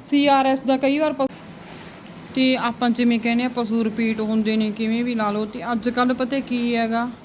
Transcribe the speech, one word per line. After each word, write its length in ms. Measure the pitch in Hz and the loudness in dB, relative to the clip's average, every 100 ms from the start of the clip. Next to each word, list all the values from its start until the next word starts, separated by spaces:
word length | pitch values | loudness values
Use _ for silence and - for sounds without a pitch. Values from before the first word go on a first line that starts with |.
ਸੀ 220 | - 285 285 | 2 2 6
ਆਰ 200 | 269 269 | 4 4
ਐਸ 140 | 269 | 2
ਦਾ 160 | 269 269 | 2 2
ਕਈ 220 | 277 285 | 2 2
ਵਾਰ 140 | 311 | 0
ਪ-, 140 | 277 269 - - - - - - - - - - | 0 -4 -4 -18 -18 -18 -16 -16 -18 -18 -18 -6
ਤੇ 220 | - 262 254 | 2 2 2
ਆਪਾਂ 340 | 233 233 247 | 0 0 0
ਜਿਵੇਂ 300 | 240 240 233 | 2 2 2
ਕਹਿੰਦੇ 240 | 226 233 | 2 0
ਆ 60 | 247 | 0
ਪਸ਼ੂ 300 | 247 220 233 | -2 -2 0
ਰਿਪੀਟ 360 | 220 220 226 220 | 0 0 0 0
ਹੁੰਦੇ 360 | 214 220 214 220 | 0 0 2 2
ਨੇ 140 | 214 | 0
ਕਿਵੇਂ 340 | 208 226 226 | 0 -2 0
ਵੀ 100 | 240 | 0
ਲਾ 160 | 226 208 | 0 -2
ਲਓ। 140 | 208 | -2
ਤੇ 280 | 214 240 233 | -4 -6 -4
ਅੱਜ 160 | 240 233 | -2 -2
ਕੱਲ੍ਹ 260 | 240 247 | 0 0
ਪਤਾ 260 | 254 254 277 | 2 0 -2
ਕੀ 360 | - 247 240 233 | -2 -2 0 0
ਹੈਗਾ 320 | 226 226 247 240 | 0 0 -4 -8